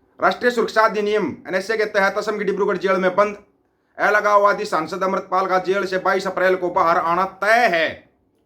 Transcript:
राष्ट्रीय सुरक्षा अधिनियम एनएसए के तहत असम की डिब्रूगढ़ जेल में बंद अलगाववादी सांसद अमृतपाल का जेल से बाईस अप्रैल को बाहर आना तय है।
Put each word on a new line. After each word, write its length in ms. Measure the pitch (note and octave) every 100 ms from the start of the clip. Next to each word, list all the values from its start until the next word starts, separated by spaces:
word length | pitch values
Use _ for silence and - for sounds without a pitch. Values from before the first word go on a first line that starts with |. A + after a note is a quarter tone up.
| _ -
राष्ट्रीय 300 | E3 F#3 A#3+
सुरक्षा 300 | A#3 F#3+ A3
अधिनियम 560 | A3 G#3 G#3 G#3 E3 - D3+
एनएसए 300 | F#3 G3 A3
के 80 | G#3
तहत 300 | G3+ G3 G#3
असम 200 | G#3 G#3+
की 60 |
डिब्रूगढ़ 340 | G3 F#3 G3 F#3
जेल 200 | F#3+ F#3+
में 180 | F#3 F3+
बंद 220 | G#3 G3+ - _ _ _ _ -
अलगाववादी 640 | F3+ G#3 G#3 G#3 G3+ G3 -
सांसद 380 | E3 D#3+ F#3
अमृतपाल 420 | F#3+ F#3+ - F#3 F#3+
का 140 | F3+
जेल 260 | F3 G3 G3
से 120 | F#3
बाईस 300 | F3+ F#3+ F#3
अप्रैल 280 | F#3 F#3 F#3
को 140 | F3+
बाहर 280 | F#3 E3 F3
आना 280 | E3 F3 F#3+
तय 440 | - G3+ A#3 A#3
है। 360 | E3+ D3+ G2 - _ _ _